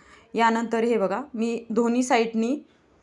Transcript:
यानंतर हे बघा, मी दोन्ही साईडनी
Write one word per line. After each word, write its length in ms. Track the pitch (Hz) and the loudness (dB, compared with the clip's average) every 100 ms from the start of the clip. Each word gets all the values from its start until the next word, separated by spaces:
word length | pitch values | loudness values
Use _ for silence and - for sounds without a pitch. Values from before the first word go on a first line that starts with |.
| - - _ | -20 -20 _
यानंतर 500 | 208 226 226 226 226 | 0 2 2 -2 0
हे 140 | 233 220 | 0 0
बघा, 220 | 190 202 294 | 0 -2 -6
मी 300 | 214 233 233 - | -6 -4 -4 -4
दोन्ही 320 | 220 233 240 | 0 2 0
साईडनी 560 | 247 240 226 220 226 294 - _ _ _ | 2 2 2 0 -2 -4 -8 _ _ _